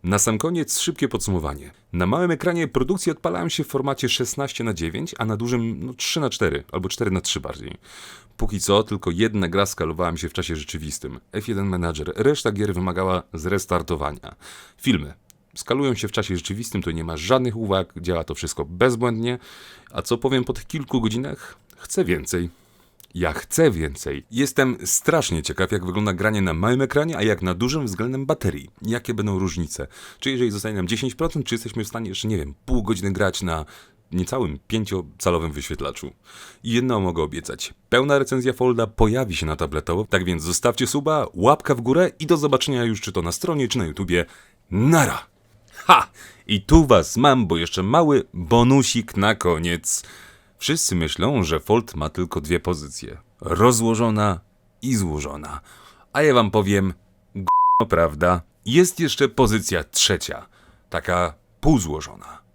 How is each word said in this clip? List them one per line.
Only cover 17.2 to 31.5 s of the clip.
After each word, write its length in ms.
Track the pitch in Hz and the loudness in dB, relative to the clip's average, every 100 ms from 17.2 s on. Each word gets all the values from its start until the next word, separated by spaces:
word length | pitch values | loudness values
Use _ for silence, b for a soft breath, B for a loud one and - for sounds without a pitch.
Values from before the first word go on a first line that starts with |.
| 87 131 123 113 | 2 2 2 -4
uwag, 360 | 107 95 90 90 | 0 0 -2 -6
działa 240 | 85 85 | -4 -2
to 100 | 78 | -4
wszystko 300 | 76 80 - | -6 -6 -6
bezbłędnie. 760 | 73 87 127 117 120 113 117 123 B B B B B | -8 2 2 2 0 0 -2 -4 B B B B B
A 120 | - | -8
co 160 | - 117 | -2 0
powiem 260 | 131 131 | 2 0
po 80 | 123 | 0
tych 140 | 113 - | -6 -6
kilku 340 | 160 131 127 | -8 -2 0
godzinach? 580 | 113 113 139 - - - _ - | 0 -2 -6 -10 -14 -20 _ -20
Chcę 280 | - - | -6 -2
więcej. 460 | 127 82 - 90 87 b b b b b - | 0 0 -2 -4 -4 b b b b b -14
Ja 180 | 87 85 | -4 -2
chcę 380 | 76 - - 160 | -4 -4 2 4
więcej. 540 | 87 78 69 71 71 - | 2 -4 -6 -8 -8 -6
Jestem 460 | 113 139 - 131 120 | -2 0 2 0 0
strasznie 580 | - - - 165 - 82 | -2 0 2 2 2 -2
ciekaw, 300 | 73 - 92 | -2 -2 -2
jak 140 | 104 90 | 0 -2
wygląda 260 | 92 104 | -2 0
granie 300 | 90 104 107 | 0 0 2
na 120 | 92 | 0
małym 280 | 80 104 127 | 0 2 2
ekranie, 340 | 135 147 160 165 | 2 0 0 0
a 60 | |
jak 200 | 107 101 | 0 2
na 120 | 92 | 0
dużym 320 | 87 123 156 127 | 0 -2 -2 -4
względem 400 | 90 110 131 135 | -4 -4 -4 -2
baterii. 440 | 151 - 73 - _ | -2 -2 -4 -12 _
Jakie 320 | 107 117 - | -4 -4 -4
będą 240 | 110 104 95 | -4 -2 -2
różnice? 480 | 92 85 80 - 69 B B B | -2 -4 -6 -6 -10 B B B
Czy 100 | 135 | -4
jeżeli 200 | 131 120 | 0 0
zostanie 240 | 101 110 | -2 -4
nam 140 | 104 90 | -4 -2
dziesięć 260 | 113 131 | -2 -4
procent, 320 | - 160 151 | -2 -4 -2
czy 80 | 127 | -4